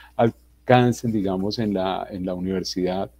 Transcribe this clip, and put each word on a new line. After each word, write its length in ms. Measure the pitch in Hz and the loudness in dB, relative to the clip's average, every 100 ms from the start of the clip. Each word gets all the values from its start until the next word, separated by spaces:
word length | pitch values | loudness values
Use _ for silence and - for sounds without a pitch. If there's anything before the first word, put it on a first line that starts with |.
| - | -8
alcancen, 960 | - 117 - _ _ - 123 123 117 117 | 0 0 0 _ _ 4 6 6 2 -2
digamos, 480 | 107 98 92 98 113 | -2 0 -2 -2 -2
en 160 | 107 | -2
la, 320 | 95 95 92 90 | 0 -2 -4 -6
en 140 | 95 | -6
la 100 | 92 | -6
universidad 760 | 90 92 95 87 90 90 92 107 | -4 -4 -4 -4 -2 -2 -2 -6